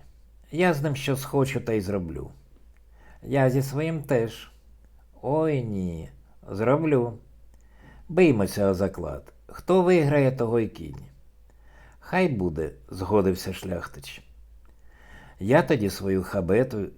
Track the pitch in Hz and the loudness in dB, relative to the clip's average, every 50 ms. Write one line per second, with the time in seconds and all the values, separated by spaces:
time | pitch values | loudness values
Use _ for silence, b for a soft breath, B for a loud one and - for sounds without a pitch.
0 | - - - - - - - - - - - 151 180 180 165 143 143 156 139 - | -20 -20 -20 -20 -20 -20 -20 -20 -18 -8 -2 0 2 2 2 2 0 -2 -2 -2
1 | - 143 135 127 - - - 139 131 131 - 120 - - 113 110 92 95 101 98 | -2 -2 -2 -2 -4 -2 0 0 0 0 -2 -4 -2 -2 -2 -2 0 -2 -2 -2
2 | 87 80 71 69 67 - - - - - - - - - - - - b b b | -4 -4 -8 -10 -10 -12 -16 -20 -20 -20 -20 -20 -20 -20 -20 -20 -20 b b b
3 | b b b b - 110 127 139 131 131 123 139 135 135 - 143 156 165 165 156 | b b b b -8 -2 0 2 2 4 2 2 0 -2 -2 -4 -2 -2 -4 -4
4 | 139 - 139 120 113 110 104 - - - - - _ - - - - _ - - | -2 0 0 0 0 -2 -4 -10 -18 -20 -20 -20 _ -20 -20 -20 -20 _ -20 -20
5 | - - - - - 123 143 156 160 160 147 131 117 110 104 95 92 90 85 80 | -20 -20 -20 -10 -4 -2 0 0 0 0 0 -2 -2 -4 -4 -4 -4 -4 -4 -6
6 | 80 - - - - - - - - - 101 98 110 120 139 156 165 156 147 127 | -10 -14 -16 -20 -20 -20 -20 -20 -14 -10 -6 -2 2 2 2 2 2 2 2 2
7 | 120 120 113 - - - - - - - b b b b b b b b b b | 0 -2 -4 -10 -16 -20 -20 -20 -20 -20 b b b b b b b b b b
8 | b - - 175 185 160 127 104 98 92 - 104 101 98 95 87 98 92 - - | b -4 2 4 4 6 6 4 2 0 0 0 2 2 2 2 0 -2 -2 -6
9 | 82 76 69 71 - - - - - - - - - - 180 185 180 175 185 170 | -8 -8 -10 -12 -14 -18 -20 -20 -20 -20 -20 -10 -2 2 4 4 6 6 6 4
10 | 151 143 147 147 139 131 135 131 120 110 117 120 110 - - - 82 76 69 69 | 4 4 4 4 4 4 2 0 0 0 2 0 0 -2 -4 -10 -14 -14 -14 -14
11 | - - - - - - - - - b b b b b b b b b b b | -18 -20 -20 -20 -20 -20 -20 -20 -20 b b b b b b b b b b b
12 | - - - 185 185 170 135 101 92 87 78 76 78 73 - - - - - 92 | -10 -4 0 0 2 2 0 0 -2 -2 -2 -2 -4 -6 -8 -12 -18 -16 -10 -8
13 | 95 87 104 107 92 95 90 90 - 98 92 - - 92 87 85 - - - - | -2 2 2 4 4 4 0 0 -4 -8 -10 -8 -8 -8 -8 -8 -8 -10 -14 -16
14 | - - - - - - - - - - - - - b b b b b b b | -18 -18 -18 -20 -20 -20 -20 -20 -20 -20 -20 -20 -20 b b b b b b b
15 | b b b b b b b - 92 101 127 160 170 - 165 120 104 98 92 - | b b b b b b b -6 2 4 4 4 6 4 2 2 0 -2 -2 -4
16 | 98 98 95 95 92 - - 101 90 82 95 113 131 131 123 107 95 - - | -2 0 0 0 0 -2 -4 -4 0 2 2 2 2 2 -2 -6 -8 -8 -10